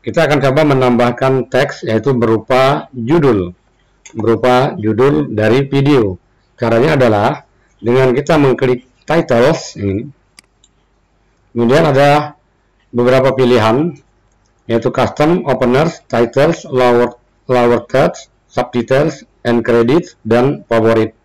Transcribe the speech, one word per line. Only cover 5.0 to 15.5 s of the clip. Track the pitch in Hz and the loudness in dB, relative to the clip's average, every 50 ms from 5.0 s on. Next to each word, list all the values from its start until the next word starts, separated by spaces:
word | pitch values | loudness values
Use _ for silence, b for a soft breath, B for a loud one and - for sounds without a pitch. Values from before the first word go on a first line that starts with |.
| 127 139 147 151 147 - - | 2 2 2 0 -4 -4 -4
dari | 104 107 107 113 135 139 | -2 0 0 0 0 0
video. | 139 139 139 139 143 147 131 110 98 92 - _ _ _ _ _ _ _ | 0 -2 0 0 2 2 2 0 -2 -4 -10 _ _ _ _ _ _ _
Caranya | _ 120 113 117 113 127 160 156 | _ -4 0 0 0 2 0 2
adalah | 139 127 117 107 101 104 123 151 - _ _ _ _ _ _ _ _ | 2 2 2 2 2 0 -2 -4 -6 _ _ _ _ _ _ _ _
dengan | - 113 120 131 131 127 120 | -4 0 2 2 2 2 0
kita | 123 143 - 170 151 | -2 0 0 0 2
mengklik | 143 135 120 - 135 127 127 123 - _ _ _ _ | 2 2 2 0 0 -2 -2 -4 -6 _ _ _ _
titles | - 151 170 160 - 131 117 120 143 - - - - - | -4 -2 -2 0 0 2 2 2 2 0 -2 -6 -14 -12
ini. | - 101 98 95 104 139 147 - _ _ _ _ - _ _ _ _ _ _ _ _ _ _ _ _ _ _ _ _ _ _ _ _ _ _ | -8 -6 -4 -4 -4 -8 -10 -18 _ _ _ _ -20 _ _ _ _ _ _ _ _ _ _ _ _ _ _ _ _ _ _ _ _ _ _
Kemudian | _ 117 120 117 131 156 165 151 | _ -2 0 2 2 2 2 2
ada | 135 131 143 143 143 151 - - - _ _ _ _ _ _ _ _ _ _ _ - | 2 2 4 4 2 2 0 -4 -12 _ _ _ _ _ _ _ _ _ _ _ -4
beberapa | 117 120 123 127 - 131 135 127 | -2 0 2 2 2 2 0 0
pilihan, | 131 131 120 123 120 107 110 113 135 156 175 151 - _ _ _ _ _ _ _ _ _ _ _ _ _ - | 2 2 2 2 2 2 2 0 0 -2 -4 -6 -10 _ _ _ _ _ _ _ _ _ _ _ _ _ -4
yaitu | 117 117 113 123 - | -4 -2 -2 -2 -2
custom, | - 123 104 - - 151 156 175 185 175 | -2 -2 -2 0 0 0 0 0 0 0
openers, | 143 | -4